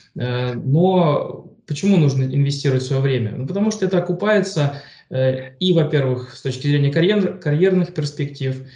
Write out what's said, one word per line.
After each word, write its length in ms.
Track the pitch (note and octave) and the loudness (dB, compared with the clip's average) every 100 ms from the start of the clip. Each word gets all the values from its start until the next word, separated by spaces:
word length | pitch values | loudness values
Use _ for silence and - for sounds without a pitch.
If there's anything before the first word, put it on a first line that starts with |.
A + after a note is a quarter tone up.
| _ - | _ -8
Э, 380 | B2 B2 B2 | -6 -4 -4
но 1000 | A#2 C3 D3+ F#3 F#3 D#3+ C#3+ - - - - - | -4 0 2 4 4 2 0 -4 -10 -18 -20 -10
почему 300 | D3 G3+ F#3 | -2 2 4
нужно 280 | C#3+ C3 | 4 2
инвестировать 580 | C3 C#3 C#3 - C#3 B2+ | 0 0 0 0 0 0
своё 160 | - C3+ | 0 -2
время? 320 | C3+ B2+ G#2+ G#2 | 0 0 -2 -6
Ну, 100 | C3+ | -6
потому 240 | F#3+ G#3+ | -2 -2
что 140 | G#3 F#3 | 0 0
это 120 | F3+ | 0
окупается, 840 | - F3 G#3 G#3 F#3+ D#3+ C#3 - - - _ | -2 -2 2 2 0 0 -2 -2 -12 -20 _
э, 440 | C3 C3 B2+ - - | 0 0 0 -8 -4
и, 120 | F#3 | 2
во-первых, 640 | E3 D3 D3 C3 A#2+ - - | 2 2 0 0 -2 -6 -8
с 60 | |
точки 240 | C#3 A#2+ C#3+ | -8 -4 0
зрения 240 | D3 C#3 | 2 2
карьер-, 460 | C#3+ F3 G#3 F3+ - | 2 2 2 0 -2
карьерных 560 | D3 D3 F#3+ F#3 E3+ | -2 2 2 2 0
перспектив, 720 | - C#3+ - C#3+ - C3+ C3 - | -4 -6 -6 -8 -6 -6 -6 -10